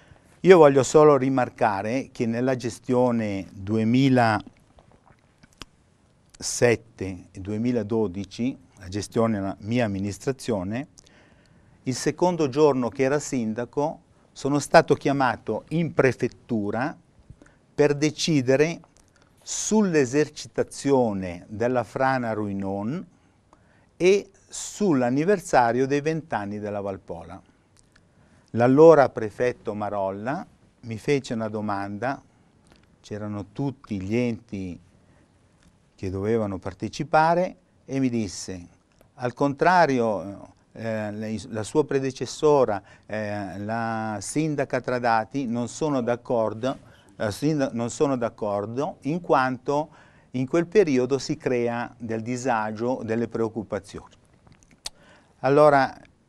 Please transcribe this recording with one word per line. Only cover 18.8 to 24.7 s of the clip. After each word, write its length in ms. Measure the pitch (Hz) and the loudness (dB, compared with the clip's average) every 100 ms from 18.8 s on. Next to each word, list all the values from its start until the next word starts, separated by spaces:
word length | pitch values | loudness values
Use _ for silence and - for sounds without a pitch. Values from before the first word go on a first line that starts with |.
| - _ _ _ _ _ | -16 _ _ _ _ _
sull'esercitazione 2000 | - - - 214 202 156 127 139 151 - - - 117 - 139 135 120 98 92 87 - | -12 -8 0 2 4 2 2 2 0 -4 -8 -6 -6 -4 2 4 4 0 -6 -8 -12
della 380 | 104 117 127 | -4 -2 -2
frana 480 | 113 123 131 131 117 | -2 -2 0 0 -2
Ruinon 720 | 107 104 98 95 98 107 165 - _ _ _ _ _ _ _ _ - | -4 -4 -6 -6 -6 -6 -8 -10 _ _ _ _ _ _ _ _ 0
e 340 | 175 202 - _ _ | 2 2 0 _ _
sull'anniversario 1400 | - - | -16 -12